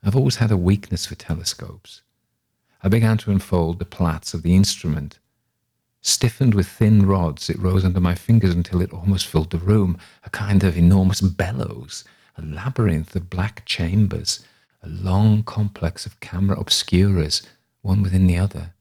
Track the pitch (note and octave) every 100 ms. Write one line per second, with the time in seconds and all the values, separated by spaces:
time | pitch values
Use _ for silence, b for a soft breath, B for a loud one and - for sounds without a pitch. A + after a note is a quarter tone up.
0 | G2+ A#2 C3+ - A#2 G2+ F2 G2+ - F2
1 | - - - E2 E2 - - F2+ - -
2 | _ _ _ _ _ _ _ _ F#2+ A2
3 | A2+ A2 - G2 - F2+ E2 E2+ F2+ -
4 | F2 D#2 - E2+ D#2+ F#2 G2+ - F2 D#2
5 | C#2+ - _ _ _ _ _ _ _ _
6 | - - B2 - C3 G#2 F#2 - G#2+ G#2+
7 | G2 F#2+ E2+ D2 - - F#2 F#2+ F#2 F#2
8 | F2+ F2 - A#2 G2 F2 E2+ F2+ F2+ -
9 | F2+ F#2+ - D#2+ D#2 E2+ F2+ G#2+ F#2 F2
10 | B B - - G2+ G2+ F#2+ E2 E2+ F#2+
11 | F#2+ F#2+ G2 E2+ F2+ G#2 - - C2 -
12 | - b b - D#2+ D2+ A2 C3 A2 D#2
13 | D#2+ F#2+ F2 F2+ G#2 - - - E2+ G2
14 | G2+ E2+ - - b b b b E2 E2+
15 | F#2 F#2+ A2 G#2+ A2 - G#2 - E2+ -
16 | - _ - F2+ G2 F#2+ - - - F2+
17 | G2 F#2 D2+ - b b b _ G2+ G2
18 | G2 F#2 F#2 F2 G2 - E2+ _